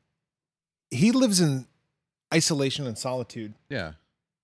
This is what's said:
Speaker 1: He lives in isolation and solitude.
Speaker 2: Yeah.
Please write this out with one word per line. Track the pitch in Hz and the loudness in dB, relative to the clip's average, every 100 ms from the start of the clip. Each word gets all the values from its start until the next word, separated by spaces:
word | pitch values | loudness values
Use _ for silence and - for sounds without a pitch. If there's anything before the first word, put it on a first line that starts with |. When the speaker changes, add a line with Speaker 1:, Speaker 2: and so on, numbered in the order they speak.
| _ _ _ _ _ _ _ _ _ | _ _ _ _ _ _ _ _ _
Speaker 1:
He | 123 214 | 2 2
lives | 262 254 180 | 4 2 4
in | 160 135 120 _ _ _ _ _ _ | 2 0 -6 _ _ _ _ _ _
isolation | 160 - 147 135 143 131 | 0 2 0 -2 -2 -8
and | 107 | -8
solitude. | 131 127 113 120 107 - _ | -6 -6 -8 -12 -14 -16 _
Speaker 2:
Yeah. | 131 80 76 _ _ _ _ | -8 -8 -12 _ _ _ _